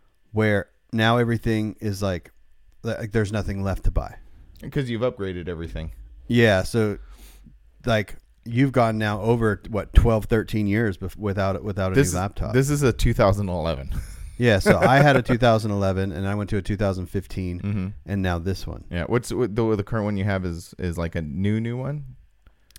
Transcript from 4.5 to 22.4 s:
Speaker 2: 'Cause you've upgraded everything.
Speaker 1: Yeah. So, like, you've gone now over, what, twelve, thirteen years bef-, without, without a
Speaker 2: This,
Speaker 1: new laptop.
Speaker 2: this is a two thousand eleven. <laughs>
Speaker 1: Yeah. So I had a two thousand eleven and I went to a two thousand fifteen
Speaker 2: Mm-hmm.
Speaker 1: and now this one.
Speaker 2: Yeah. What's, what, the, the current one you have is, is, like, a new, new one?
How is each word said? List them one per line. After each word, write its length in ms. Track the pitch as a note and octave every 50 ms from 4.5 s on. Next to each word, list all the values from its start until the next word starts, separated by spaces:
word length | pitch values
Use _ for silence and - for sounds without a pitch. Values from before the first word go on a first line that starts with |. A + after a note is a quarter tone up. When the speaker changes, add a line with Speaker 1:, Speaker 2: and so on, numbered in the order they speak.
| - - - B2+
Speaker 2:
'Cause 180 | - D3+ C3+ A#2+
you've 140 | A#2+ G#2+
upgraded 460 | A#2+ B2+ G#2+ - G2 F#2+ F2+ F2 E2 F2+
everything. 440 | F2 D#2+ E2 E2 - E2 D#2+ D#2+ - - - - - - -
Speaker 1:
Yeah. 360 | - A#2 A#2+ A#2 A2 G2 F#2
So, 360 | F#2 - - A#2 G#2+ G#2 G2 - - - - - - - - - - - - - _ - _ - -
like, 300 | B2 A2 G#2+ G2+ - - - - _ _ _ -
you've 280 | A#2 A#2 B2 C#3 C3+
gone 260 | B2 B2+ A#2 A2+ A2 A2
now 220 | A2 G#2+ G#2 G2+
over, 420 | G2 A2+ A#2+ A#2 A2+ G#2+ G2+ - - -
what, 220 | A2+ G2 F2 - -
twelve, 300 | - - A#2 A2+ A2 G2
thirteen 400 | - A#2 A2 - - - G#2+ G#2
years 300 | G2+ G2+ A2 A#2+ G#2 F#2 -
bef-, 180 | G2 F2+ -
without, 460 | - G#2+ G2+ F#2+ G#2 F#2+ G2 F#2+ -
without 300 | - G#2+ F#2 G2+ F#2+ F#2
a 20 | F#2
Speaker 2:
This, 180 | C3 C#3+ -
Speaker 1:
new 60 | E2+ F2+
laptop. 340 | F#2+ G#2 - - - - -
Speaker 2:
this 160 | B2+ C#3 C#3+
is 120 | D3 C#3+
a 100 | C#3+ A#2+
two 220 | A2 - - A#2+ A2+
thousand 340 | A#2+ A2+ G2 G2 G2+ G#2 F#2
eleven. 420 | F2+ E2+ D#2 E2 D#2 C2 C#2+ - -
<laughs> 60 | - - - - - - - - -
Speaker 1:
Yeah. 200 | B2 A#2+ G#2 F#2
So 180 | - G#2 - F#2+
I 200 | - - C3 C#3
had 180 | C#3+ D3 C3+
a 60 | B2+
two 140 | A#2 - B2+
thousand 360 | A2+ B2 A#2 A2+ A2 A2 G#2+
eleven 400 | G2+ G2+ G2 F#2+ F#2 F#2+ F#2+ G2
and 120 | D#2 E2 G2
I 120 | G2 G2+
went 120 | G#2 G2+ F#2
to 80 | A2 G2+
a 40 |
two 140 | F2+ - G#2+
thousand 300 | G2 G#2 G2 F#2 F#2 F2+
fifteen 520 | - - G2+ - - - G2 F#2 F2+ F2 F2
Speaker 2:
Mm-hmm. 280 | - G2+ G2+ G2+ F#2 F#2+ G#2 - -
Speaker 1:
and 160 | - G2+ G2
now 160 | F#2 F2+ F2 E2+
this 300 | E2 F#2+ F2+ - - E2+
one. 160 | - - - -
Speaker 2:
Yeah. 140 | F2 F2 D#2+ -
What's, 240 | A2 B2 A#2 -
what, 240 | A#2 F2+ B2 G2+ G2+
the, 180 | A#2 A2+ A2 A2
the 80 | G2
current 220 | G2 - A#2+ A2 G2+
one 120 | G#2 G#2
you 60 | G2 F#2+
have 180 | G#2 G2 F#2+ F#2
is, 320 | F2+ E2+ E2+ - - - -
is, 180 | - F2+ E2
like, 200 | F2 E2+ E2 -
a 60 | F2
new, 380 | D#2+ D2 C#2 F2 F#2+ G2+ G#2+ A2
new 160 | A2+ A#2 A#2+
one? 280 | B2+ B2+ C#3 D3 D3+ C#3 C3 B2+ - - _ _ _